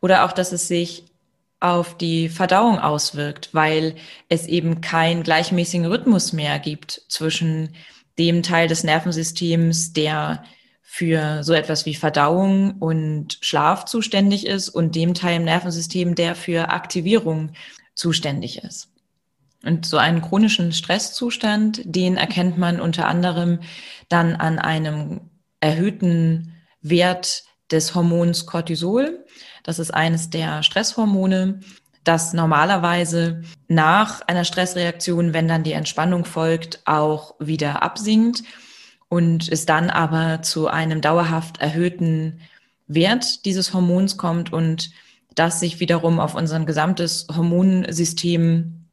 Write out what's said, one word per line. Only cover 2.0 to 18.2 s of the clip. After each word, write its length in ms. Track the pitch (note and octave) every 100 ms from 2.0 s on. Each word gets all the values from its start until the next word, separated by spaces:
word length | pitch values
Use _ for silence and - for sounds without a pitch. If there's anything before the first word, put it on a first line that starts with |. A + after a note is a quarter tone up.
| E3+ E3 E3
Verdauung 500 | E3 F#3 F#3 A#3 G#3
auswirkt, 720 | - D3+ - D3 D3 D3+ -
weil 420 | D#3+ D#3 D#3 D#3+ D#3+ - - _
es 180 | E3 E3
eben 360 | E3+ E3 E3
keinen 400 | - E3 E3 E3+
gleichmäßigen 640 | E3 D#3+ E3+ F3+ E3+ F3 E3
Rhythmus 480 | A3+ C4 G#3 -
mehr 240 | D#3+ D3 D3
gibt 440 | D3+ D3+ - - _
zwischen 680 | - D#3+ - E3 D#3 D#3+ - - - _ -
dem 240 | E3+ E3+
Teil 260 | E3+ E3+ E3+
des 160 | D#3+
Nervensystems, 1080 | E3 D#3+ E3 E3 D#3+ - F3 E3 E3 E3 -
der 500 | - D3+ D#3 D3+ D3+ - _ _ _
für 600 | _ - E3+ D#3+ D3+ D3+
so 100 | D3
etwas 340 | D#3+ D#3 D3+ -
wie 80 |
Verdauung 800 | D3+ D#3 D3+ D3 F3 G3 G3 G3 G3
und 580 | D#3+ D#3+ D#3 D#3 D3+ -
Schlaf 440 | - D3+ D3+ F#3+
zuständig 600 | - A#3 A3 G3 G3+ G3 G#3+
ist, 220 | G3 F#3
und 280 | - E3 E3
dem 180 | E3
Teil 220 | F3 F3+ E3+
im 80 |
Nervensystem, 720 | E3 E3 F3+ E3 E3 F#3 F3
der 200 | E3+ E3+
für 360 | E3+ - E3 E3
Aktivierung 840 | F3 - F#3 E3+ A3 D#3+ D#3 D#3 D#3+ - - _
zuständig 680 | - E3+ E3